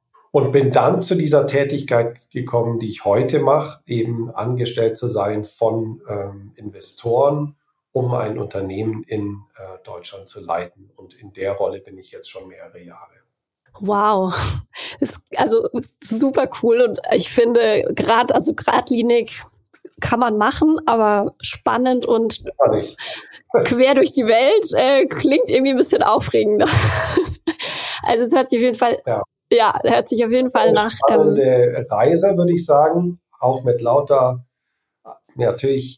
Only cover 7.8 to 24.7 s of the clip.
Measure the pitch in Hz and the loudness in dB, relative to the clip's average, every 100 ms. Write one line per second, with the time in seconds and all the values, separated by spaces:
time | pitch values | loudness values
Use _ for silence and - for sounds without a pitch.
7.8 | _ 131 127 123 107 107 101 98 95 95 | _ -4 -4 -4 -4 -6 -8 -8 -8 -6
8.8 | 113 110 - 110 101 101 - - 95 92 | -6 -8 -8 -8 -8 -10 -18 -20 -20 -20
9.8 | - 87 87 98 98 104 85 85 87 _ | -18 -18 -18 -20 -20 -14 -8 -8 -8 _
10.8 | 98 _ - _ 101 98 95 101 95 95 | _ _ -20 _ -20 -10 -8 -4 -6 -6
11.8 | - 95 - 90 - 95 95 92 85 87 | -16 -20 -20 -20 -20 -20 -20 -20 -20 -20
12.8 | 87 85 - _ _ _ _ _ _ - | -20 -20 -20 _ _ _ _ _ _ -10
13.8 | 202 202 214 202 185 - - - - - | -4 0 2 2 0 -4 -4 -6 -10 -14
14.8 | - - - - _ - - 226 - 240 | -12 -6 -6 -8 _ -4 0 0 -2 -6
15.8 | - - - 220 269 269 277 - 233 233 | -10 -10 -6 -2 0 0 -2 0 2 4
16.8 | 240 - - - - - 233 240 226 208 | 2 0 -2 -2 0 2 2 4 2 2
17.8 | - - - 226 254 - - - - 240 | 0 -2 2 2 2 0 0 -2 0 0
18.8 | - 240 233 240 226 - - _ _ _ | 0 0 2 2 0 -10 -18 _ _ _
19.8 | - - - 233 240 214 214 - 311 320 | -20 -6 -2 0 0 0 0 2 2 2
20.8 | 311 226 214 208 202 - - - 269 226 | 0 2 2 2 -2 -6 -10 -6 -2 0
21.8 | 254 254 - 226 220 - - - 127 107 | 0 0 0 0 0 -4 -6 0 0 0
22.8 | - - - - - - _ - - 240 | -4 -12 -14 -14 -18 -20 _ 0 2 4
23.8 | 262 269 302 277 226 226 269 427 - | 4 4 2 2 2 4 4 2 2